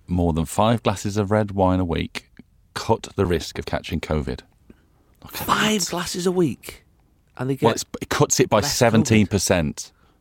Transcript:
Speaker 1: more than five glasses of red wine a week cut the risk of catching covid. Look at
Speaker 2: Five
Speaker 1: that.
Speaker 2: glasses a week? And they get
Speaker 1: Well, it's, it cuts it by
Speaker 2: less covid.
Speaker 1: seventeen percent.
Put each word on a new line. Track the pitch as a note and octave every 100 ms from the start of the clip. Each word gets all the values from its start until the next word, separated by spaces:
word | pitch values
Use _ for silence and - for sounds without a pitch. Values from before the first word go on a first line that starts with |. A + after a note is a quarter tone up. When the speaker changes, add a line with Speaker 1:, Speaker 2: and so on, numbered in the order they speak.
| -
Speaker 1:
more | F2 F2
than | D#2
five | D#2+ - G#2+ A#2
glasses | - G2 G#2+ G2+
of | G2
red | G#2+ G#2
wine | G2 F#2 F#2
a |
week | F#2 D#2 D#2+ - - _ - _ _
cut | - - A2+ - -
the | F#2
risk | E2+ - -
of | -
catching | D2 - E2
covid. | - D#2 C2 B1 - _ _ - _ _ _ _
Look | -
at | - -
Speaker 2:
Five | G#3+ G#3+ G#3+
Speaker 1:
that. | -
Speaker 2:
glasses | F3 E3+ F3+ F3+
a |
week? | F3+ E3 - - - _ _ _ _ _ -
And | B2+
they | C3+
get | A2+
Speaker 1:
Well, |
it's, | A2 - -
it | -
cuts | - D3 -
it | C3
by | G#2+
Speaker 2:
less | A#2+
covid. | -
Speaker 1:
seventeen | A#2+ A2 G#2 A2 G2
percent. | G2 - F#2 D2+ - - _ _ _